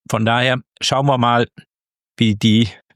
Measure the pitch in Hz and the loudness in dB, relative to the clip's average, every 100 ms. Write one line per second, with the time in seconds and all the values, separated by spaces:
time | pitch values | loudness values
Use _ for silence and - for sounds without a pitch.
0 | - 113 110 117 127 127 - - - 131 | -6 -4 0 0 0 -4 -8 -10 -4 -2
1 | 139 127 120 120 117 - - _ _ _ | 0 0 2 0 -2 -8 -20 _ _ _
2 | _ - 113 104 113 107 110 - _ | _ -2 -2 0 2 2 0 -6 _